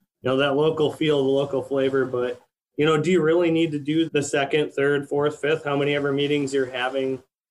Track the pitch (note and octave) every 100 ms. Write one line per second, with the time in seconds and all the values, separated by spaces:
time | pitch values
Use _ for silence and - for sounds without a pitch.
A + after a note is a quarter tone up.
0 | _ _ B2+ C3+ C#3+ C#3+ D#3 D3+ D3+ -
1 | D#3 C#3+ C3+ C3+ C#3 C3+ B2 C3+ C3+ C3+
2 | B2 B2 B2 B2 _ _ _ - D#3 D#3
3 | D#3 F3+ D#3 E3+ E3+ D#3+ E3 D3 C#3 D#3+
4 | D#3+ D3 C#3 D3 C3+ D3+ C#3+ - C#3+ C#3+
5 | C#3 C#3+ D3 D3 C#3+ D#3+ D3 C#3 C#3+ C#3+
6 | C#3+ C#3 C#3+ D3 C3+ C#3 B2+ B2+ C3 C3+
7 | C3 C3 _ _ _